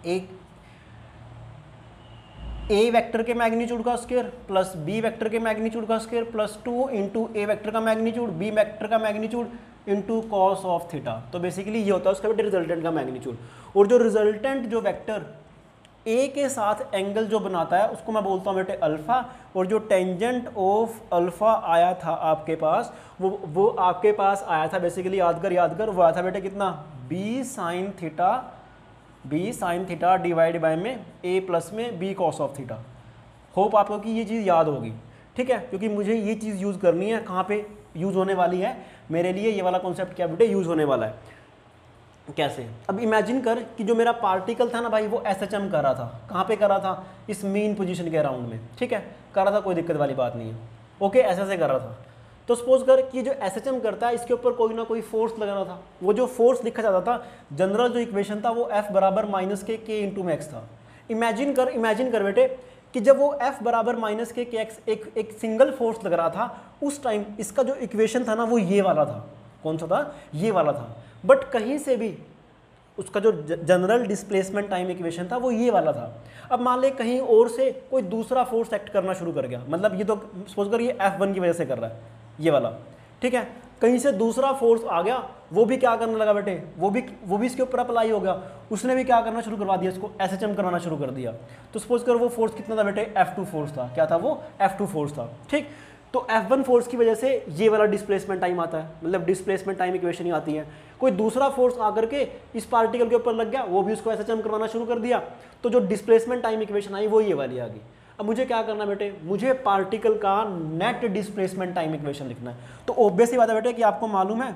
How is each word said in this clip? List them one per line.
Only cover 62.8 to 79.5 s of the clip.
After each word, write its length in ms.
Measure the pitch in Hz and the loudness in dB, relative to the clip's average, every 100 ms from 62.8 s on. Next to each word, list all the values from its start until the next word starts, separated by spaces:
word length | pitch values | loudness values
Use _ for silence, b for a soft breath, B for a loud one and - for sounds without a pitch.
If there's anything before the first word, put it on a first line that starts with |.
| - | -6
कि 60 | 254 | 2
जब 200 | 226 269 | 6 6
वो 140 | 285 285 | 6 2
F 180 | 254 262 | -2 0
बराबर 320 | 220 233 226 226 | 0 0 0 0
minus 360 | 220 214 226 | -2 -4 -4
k 140 | - 240 | -6 -6
K 100 | 226 | -4
एक्स 240 | 220 - - | -6 -6 -4
एक, 240 | 220 - 226 | -4 -4 -8
एक 140 | 220 | -8
single 400 | - 226 220 269 | -6 -4 4 4
force 340 | 269 233 - 190 | 4 -2 -2 -2
लग 80 | |
रहा 160 | 165 165 | 0 0
था, 460 | 165 233 - - - | -2 -6 -6 -18 -6
उस 200 | 285 285 | -6 -4
time 220 | 247 208 208 208 | -2 -2 -4 -8
इसका 240 | 214 - | -4 0
जो 120 | 247 277 | 0 0
equation 460 | 226 208 220 226 | -4 2 2 2
था 120 | 226 220 | 0 0
ना 80 | |
वो 140 | 233 240 | 2 2
ये 240 | 180 202 | 4 4
वाला 240 | 190 156 147 | 4 4 2
था। 220 | - - - - - | 0 -12 -20 -20 -8
कौन 140 | 156 160 | -6 -4
सा 100 | 165 | 0
था? 280 | 202 294 B B 147 | -2 -2 B B -2
ये 160 | 214 | 0
वाला 200 | 185 151 | 2 2
था। 240 | - - - B B 185 | 0 -6 -14 B B 6
But 180 | 269 | 6
कहीं 340 | 262 - 220 294 | 6 -2 -2 -2
से 180 | 285 247 | 0 0
भी 160 | 220 156 - - - - _ - _ - | -2 -6 -16 -20 -20 -20 _ -20 _ -12
उसका 220 | - 208 | -6 2
जो 120 | 220 | 2
ज-, 320 | 175 151 165 | 2 -4 -6
general 420 | 165 180 185 233 208 | 4 4 6 2 2
displacement 640 | 202 - 190 190 202 202 | -4 0 -2 0 -4 -2
time 200 | 185 180 | -4 -4
equation 360 | 180 170 170 180 | -4 -6 -6 -4
था 60 | 247 | -2
वो 140 | 254 | 0
ये 180 | 226 240 | 2 4
वाला 200 | 196 160 | 4 2
था। 200 | 135 - - B B B | -2 -6 -14 B B B
अब 100 | 247 | 0
मान 180 | 247 247 | 2 2
ले 100 | 269 | 2
कहीं 280 | 262 226 254 | 0 0 0
और 300 | 262 220 240 | 6 6 6
से 220 | 240 262 - - | 4 0 -2 -2
कोई 100 | 262 | -2
दूसरा 400 | 190 220 220 254 247 | -2 -6 0 0 2
force 280 | 226 226 | 0 -2
act 160 | 202 208 | -4 -2
करना 240 | 202 190 | -2 0
शुरू 180 | 185 170 | -4 -4
कर 160 | 147 | -4
गया, 160 | 127 | -4